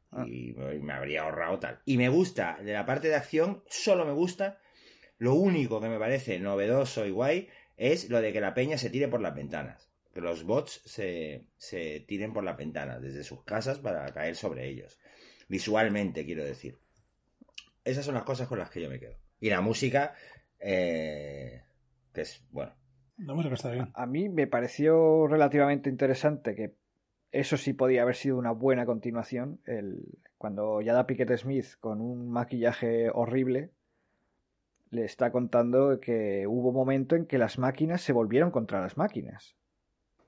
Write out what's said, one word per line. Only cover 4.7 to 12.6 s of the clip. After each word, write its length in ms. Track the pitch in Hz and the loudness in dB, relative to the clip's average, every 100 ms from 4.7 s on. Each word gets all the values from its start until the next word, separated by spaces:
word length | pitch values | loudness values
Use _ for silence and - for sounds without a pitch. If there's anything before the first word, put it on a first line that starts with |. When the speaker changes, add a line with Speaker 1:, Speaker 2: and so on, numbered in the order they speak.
| _ - - - - | _ -20 -20 -20 -2
Speaker 2:
lo 160 | 120 147 | 2 4
único 440 | 196 170 117 110 | 4 4 2 0
que 80 | 113 | -2
me 120 | 110 | 0
parece 400 | 110 135 127 90 | 0 0 0 -4
novedoso 680 | 101 98 104 131 131 117 101 | 0 0 2 2 2 -2 -2
y 60 | |
guay 360 | 95 135 175 185 - _ - | 0 2 0 -2 -14 _ -2
es 320 | 123 170 - | 2 2 2
lo 100 | 117 | 2
de 140 | 110 | 2
que 80 | 104 | 0
la 140 | 98 123 | 0 0
peña 240 | 139 143 | 0 0
se 100 | 120 | -2
tire 180 | 127 143 | 0 0
por 140 | 117 | 0
las 140 | 90 71 | -2 -4
ventanas. 560 | 69 76 69 - _ _ _ | -6 -6 -8 -12 _ _ _
Que 100 | - | -6
los 240 | 87 82 85 | -4 -2 0
bots 360 | 131 147 - | -2 -2 -10
se, 600 | - - 95 85 76 67 - _ | -16 -8 -6 -6 -8 -10 -16 _
se 420 | - 92 80 76 - | -12 -8 -8 -8 -8
tiren 260 | 101 107 | -6 -6
por 100 | 110 | -4
las 140 | 92 | -6
ventanas 420 | 78 | -6